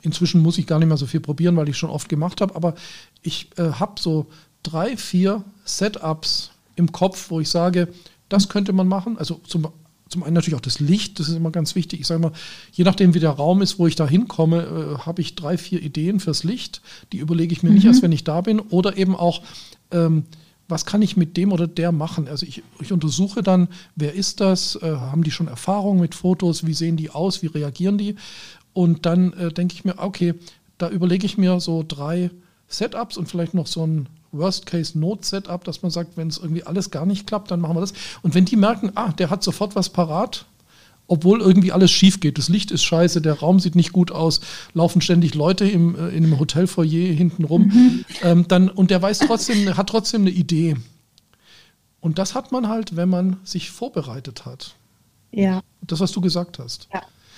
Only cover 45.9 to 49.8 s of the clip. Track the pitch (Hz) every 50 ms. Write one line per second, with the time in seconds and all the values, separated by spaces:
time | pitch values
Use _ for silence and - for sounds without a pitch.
45.9 | 170 - 165 175 - 165 165 160 156 131 156 - - 160 185 185 - - 165 156
46.9 | 156 165 175 185 165 147 180 170 - - 165 143 165 175 - 196 196 240 247 254
47.9 | - 247 - - - - - 175 170 175 175 175 185 180 185 190 - - 185 175
48.9 | 196 180 180 196 214 - 285 302 233 220 - - 233 208 202 196 160 180